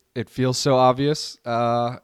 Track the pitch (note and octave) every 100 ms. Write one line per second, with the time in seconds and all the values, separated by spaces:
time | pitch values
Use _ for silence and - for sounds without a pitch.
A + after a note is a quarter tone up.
0 | _ - A2 - B2+ B2+ C#3+ B2+ B2+ B2+
1 | C#3+ D3+ - - A#2+ A#2 A#2+ A#2+ A#2+ B2